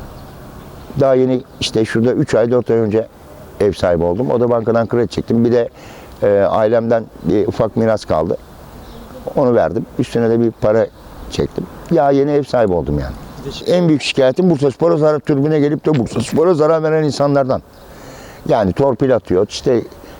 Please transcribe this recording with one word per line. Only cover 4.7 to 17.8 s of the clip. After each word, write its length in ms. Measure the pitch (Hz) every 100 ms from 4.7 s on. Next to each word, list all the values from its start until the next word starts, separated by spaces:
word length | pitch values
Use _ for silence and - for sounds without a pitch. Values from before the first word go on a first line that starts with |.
| 113 113
kredi 200 | 120 113
çektim. 380 | - - 117 117
Bir 60 |
de, 180 | 120 117 - - - - -
e, 160 | 104 101
ailemden 640 | 98 95 110 117 117 117 110 -
bir 240 | 82 101 92
ufak 280 | - 110 117
miras 300 | 113 107 -
kaldı. 320 | 80 82 - - - - - - - - - - -
Onu 200 | 127 113
verdim. 300 | 82 92 - -
Üstüne 300 | 127 117 113
de 100 | 113
bir 120 | 117
para 360 | - 107 110 104 - - - -
çektim. 340 | - 143 - 180 - -
Ya 200 | 165 143
yeni 200 | 139 143
ev 120 | 147
sahibi 300 | 135 123 107
oldum 260 | 87 71 73
yani. 140 | 67 - - - 139 - -
En 200 | 180 170
büyük 140 | 147
şikayetim 480 | - - 131 131 185
Bursaspor'a 480 | 147 139 - 170 165
zarar, 220 | 151 151
tribüne 400 | - 139 147 156
gelip 260 | 143 151 -
de 140 | 147
Bursaspor'a 540 | 107 - - 139 170
zarar 300 | 160 151 160
veren 200 | 156 156
insanlardan. 580 | 151 123 143 139 131 107 - -